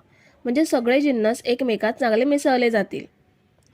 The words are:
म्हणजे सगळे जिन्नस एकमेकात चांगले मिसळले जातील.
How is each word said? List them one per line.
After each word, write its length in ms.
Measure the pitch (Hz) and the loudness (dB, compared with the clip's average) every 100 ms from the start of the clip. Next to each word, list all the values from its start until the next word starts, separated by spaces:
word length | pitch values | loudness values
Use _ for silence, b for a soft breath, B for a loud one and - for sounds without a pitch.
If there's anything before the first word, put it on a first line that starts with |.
| _ b b b | _ b b b
म्हणजे 200 | 247 247 | -4 0
सगळे 360 | 320 285 233 269 | 2 0 2 2
जिन्नस 420 | 294 240 214 233 | 2 0 0 -2
एकमेकात 480 | - 247 254 208 214 | -2 -2 -2 -2 -2
चांगले 320 | 247 247 220 | -2 0 0
मिसळले 460 | 269 285 294 254 240 | 2 0 2 2 2
जातील. 340 | 220 147 135 - _ _ _ _ _ _ | 0 -2 -6 -14 _ _ _ _ _ _